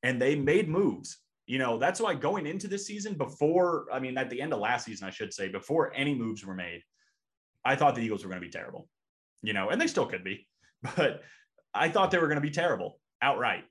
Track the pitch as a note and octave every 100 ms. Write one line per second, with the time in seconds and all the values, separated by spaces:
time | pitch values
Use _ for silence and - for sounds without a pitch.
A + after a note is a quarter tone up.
0 | B2 B2+ B2+ D3+ C#3 F3 F3+ D#3+ F#3+ -
1 | - - _ _ _ B2+ C3 A2+ C#3 F3+
2 | A3 D#3 C#3+ G3+ D3 F#3 G3 G3 - G#3
3 | G#3 F3+ C3 - D3 F3 F3+ E3 - C3
4 | C3 B2+ B2+ A#2+ C#3+ C3 G#2 A#2+ - G#2
5 | F#2+ F#2 G#2 - F#2+ G2 - D#3 D3 -
6 | C#3 C#3 A2+ G#2+ F#2+ F#2 F2 F2 _ _
7 | _ _ _ _ _ _ B2 C3+ D3 A#2+
8 | A2+ G#2 F#2+ F2+ F2 E2+ - E2 - _
9 | _ _ _ _ A2 G2+ G2 A3 D#4+ -
10 | B2 F#2+ F2+ G2+ _ _ _ _ B2 -
11 | D3 - - - _ _ _ - D#3+ E3+
12 | F#3+ F#3 D#3+ D3 D3 D3 E3+ A2+ F2+ -
13 | _ _ C3 C3+ A#2+ F#2 -